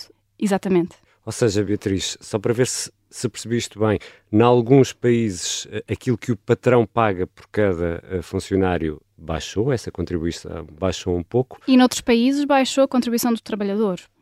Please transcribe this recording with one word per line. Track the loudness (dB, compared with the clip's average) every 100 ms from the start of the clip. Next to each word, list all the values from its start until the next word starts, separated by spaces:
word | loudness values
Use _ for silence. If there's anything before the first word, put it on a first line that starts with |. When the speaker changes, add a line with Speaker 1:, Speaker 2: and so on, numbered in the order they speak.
| -14 _ _ -6
Speaker 1:
Exatamente. | -2 -2 0 0 0 -6 _ _ -12
Speaker 2:
Ou |
seja, | 0 2 2
Beatriz, | 0 -2 -2 -2 -4 -10
só | -6 -4
para | -2
ver | 0 0
se, | -2 -10 -14 _
se | -10 -8
percebi | -8 -6 -4
isto | -4 -2
bem, | 0 0 -4 -20 _
em | 4
alguns | 6 6 6 6 6
países, | 2 0 2 0 -4 -6 -8 -8
eh, | -12 -6
aquilo | -4 -2 -2
que | -4
o | -6
patrão | -2 0 4 2 2
paga | 0 0 0 -6
por | -8 -8
cada, | 0 0 0 -2 -6 -6
eh, | -8
funcionário | -6 -6 -2 0 2 0 -2 -6 -14 _
baixou, | -8 -6 -4 -4 -2
essa | -2 -4
contribuição | -8 -6 -4 -4 -6 -10 -14 -14 -6
baixou | -4 -4 -4 -4
um |
pouco. | -2 -2 -2 -6 2
Speaker 1:
E | 4
noutros | 4 0
países | 0 2 2 0 0
baixou | 0 0 0 0
a |
contribuição | 0 -2 -2 -2
do | -2
trabalhador. | -4 -6 -4 -2 -2 -2 -10 _